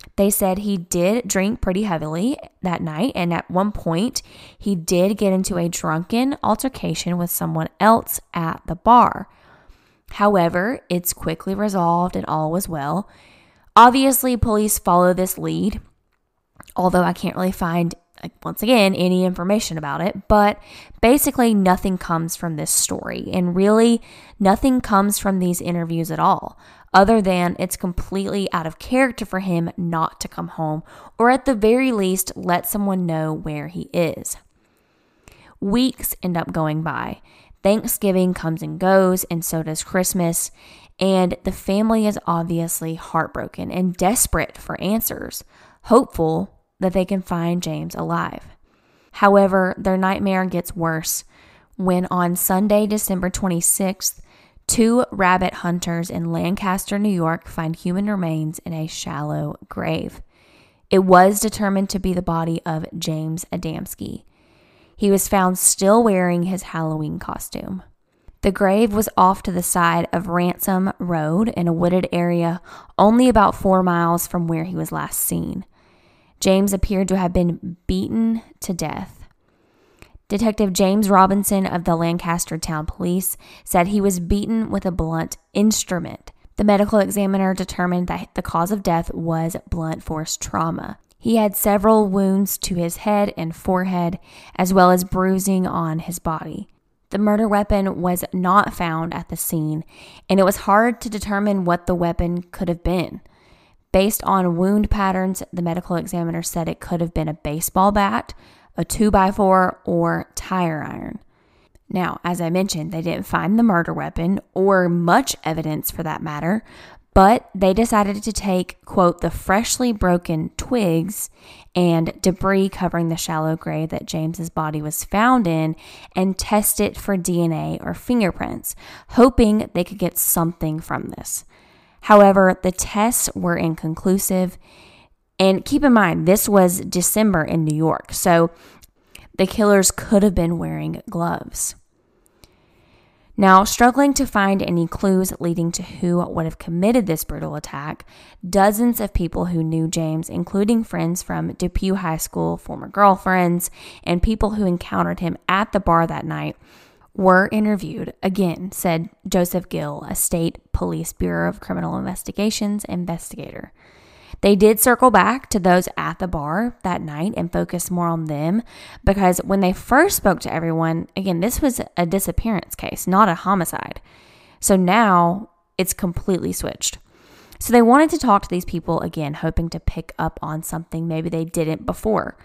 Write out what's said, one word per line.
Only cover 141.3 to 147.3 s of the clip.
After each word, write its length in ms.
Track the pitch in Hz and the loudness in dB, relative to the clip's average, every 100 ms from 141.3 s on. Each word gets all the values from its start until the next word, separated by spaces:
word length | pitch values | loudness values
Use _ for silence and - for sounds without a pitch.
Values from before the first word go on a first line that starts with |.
| 170 - - - - _ _ _ _ _ _ - _ _ _ _ _ _ _ _ - | -4 -8 -10 -10 -10 _ _ _ _ _ _ -20 _ _ _ _ _ _ _ _ 2
Now, 280 | 190 190 | 6 6
struggling 500 | 208 - 240 254 285 | 6 4 4 6 2
to 140 | 269 262 | 2 0
find 340 | 208 196 196 | 0 2 0
any 240 | - 170 165 | 0 0 -2
clues 460 | - 196 185 185 - | -2 2 2 0 -4
leading 320 | 175 170 165 | -4 -2 -2
to 100 | - | -4
who 420 | 180 - 180 175 | -10 -6 0 0
would 200 | - 170 | -2 -4
have 160 | 160 - | -6 -8
committed 460 | - 170 202 247 180 | -6 0 2 2 2
this 180 | 156 | -4
brutal 320 | - | -6